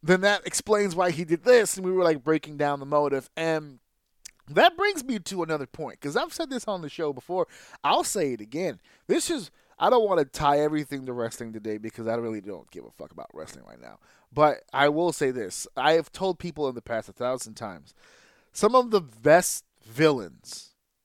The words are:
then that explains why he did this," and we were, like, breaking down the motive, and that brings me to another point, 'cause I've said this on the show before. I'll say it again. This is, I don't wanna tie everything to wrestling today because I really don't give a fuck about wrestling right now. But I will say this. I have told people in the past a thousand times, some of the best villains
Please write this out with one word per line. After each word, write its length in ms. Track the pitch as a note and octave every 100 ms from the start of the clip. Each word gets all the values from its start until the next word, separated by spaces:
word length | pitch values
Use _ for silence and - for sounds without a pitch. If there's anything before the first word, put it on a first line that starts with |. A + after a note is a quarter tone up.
then 200 | D3+ F#3
that 240 | G3 G3+ F#3
explains 480 | - - G#3 G3+ E3+
why 140 | F3+
he 140 | D#3+
did 200 | E3+ E3
this," 320 | A#3 B3 G3+ -
and 80 |
we 80 | F#3
were, 120 | F#3
like, 200 | F3 D#3
breaking 320 | C3+ D#3 D3+ D3
down 240 | D3 C#3+
the 60 | C#3
motive, 420 | D3 D3 C#3 - -
and 420 | E3 D#3+ D3+ C3 _ _ _ _ - _ _
that 280 | D3 F4 E4+
brings 280 | G4+ F#4+
me 140 | B3+ A3
to 220 | E3 G3
another 240 | E3 D#3 C3
point, 340 | - D3 -
'cause 160 | C#3+ D#3
I've 160 | E4
said 160 | - D#4+
this 160 | C4 -
on 160 | F#3+
the 60 | D#3
show 240 | - D#3
before. 340 | C3 - F3+ E3+ - - -
I'll 180 | C#3+ A#3
say 280 | F4+ - D3+
it 80 | A#2
again. 400 | G#2+ C#3 F3+ G#2+ _ _ -
This 240 | C4 -
is, 200 | D#4+ F#3 _ _ _
I 120 | F3+
don't 180 | A3 G#3+
wanna 160 | F3+
tie 340 | C#3 - D3 C#3+
everything 480 | D3+ D3+ C#3+ C#3 C3
to 60 |
wrestling 400 | B2 A#2 - A#2
today 260 | A2 G#2+ G#2+
because 300 | A2 - A2+
I 80 | A#2
really 240 | A#2 A2
don't 280 | G2 F2+ -
give 120 | F2
a 60 | A#1
fuck 220 | _ D#2
about 180 | - -
wrestling 320 | - D#2 - G#1
right 140 | A#1+
now. 200 | A#1+ G1+ _ _ _
But 320 | B2 D3+ C3 _
I 160 | C3 D3
will 240 | D3+ F3
say 180 | D#3 C#3
this. 380 | B2+ G2 - - -
I 160 | C#3
have 180 | E3 -
told 300 | - F#3+ E3+
people 280 | F3 D3+ C#3+
in 60 |
the 80 | A#2+
past 260 | - A2+ -
a 40 |
thousand 420 | G2 B2 C3 -
times, 400 | A2 A2+ F2+ D2 _ _ _ _ _ _
some 220 | - G#3
of 160 | B3+ B3
the 100 | G#3+
best 640 | D3+ A2 B2 E3 - - _ _
villains 920 | - A2 D#3 C3+ F#2 B1+ - - - _ _ _